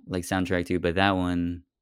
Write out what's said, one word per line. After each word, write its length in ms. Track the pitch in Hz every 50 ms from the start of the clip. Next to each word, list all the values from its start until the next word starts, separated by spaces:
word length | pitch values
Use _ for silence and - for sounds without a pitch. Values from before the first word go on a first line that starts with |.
| -
like, 160 | - 92 90 87
soundtrack 420 | - 98 92 92 90 95 87 87
too, 140 | - 90 87
but 160 | 85 87 82
that 160 | 92 98 101
one 520 | 95 92 90 90 87 87 87 87 87 87 - _ _ _